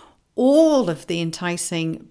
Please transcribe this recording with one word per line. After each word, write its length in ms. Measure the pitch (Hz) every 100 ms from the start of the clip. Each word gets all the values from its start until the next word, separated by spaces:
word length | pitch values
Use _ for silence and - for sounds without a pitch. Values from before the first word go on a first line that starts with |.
| - _ _ -
all 540 | 247 294 320 294 196
of 160 | 160 -
the 120 | 170
enticing, 880 | 165 160 180 175 - 170 165 160 -